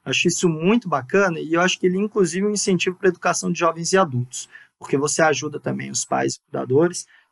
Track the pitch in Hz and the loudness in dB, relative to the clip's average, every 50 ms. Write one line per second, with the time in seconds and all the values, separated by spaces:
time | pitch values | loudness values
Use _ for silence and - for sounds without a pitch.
0 | - 143 131 - - 175 170 - - 175 160 156 165 185 226 240 - 175 151 135 | -8 -4 -2 0 0 0 2 2 2 0 0 0 2 2 2 2 0 0 -4 -4
1 | 123 127 - 196 202 185 165 156 147 151 165 170 180 185 - - - 185 180 190 | -2 0 2 2 4 2 2 -2 -4 -2 0 2 2 2 2 0 0 0 0 0
2 | 208 214 - 220 190 160 160 190 196 208 208 196 - 208 190 170 - 190 180 - | -2 0 0 0 0 0 0 0 -2 -2 -2 -2 0 0 0 0 0 -2 -4 0
3 | 202 190 175 - - 185 165 - 185 185 175 160 175 165 165 165 170 165 190 190 | 0 0 0 0 0 -2 -2 -2 -2 -4 -2 0 0 0 0 -2 -2 2 2 4
4 | 190 151 127 123 123 123 - - - - - - - _ _ _ - - - 135 | 4 2 0 -2 -4 -4 -8 -14 -14 -16 -18 -20 -20 _ _ _ -6 -4 -2 0
5 | 139 151 - - 165 160 147 - 156 147 147 147 - 143 131 131 135 135 135 - | 0 0 0 2 2 2 2 0 -2 -6 -8 -8 -6 -6 -6 -6 -6 -8 -6 -8
6 | - - 139 131 135 135 - - _ _ - 139 135 123 127 143 170 175 175 - | -6 -4 -2 -2 -2 -2 -4 -8 _ _ -8 -6 -4 0 2 2 2 2 0 -6
7 | - - _ _ _ _ | -12 -14 _ _ _ _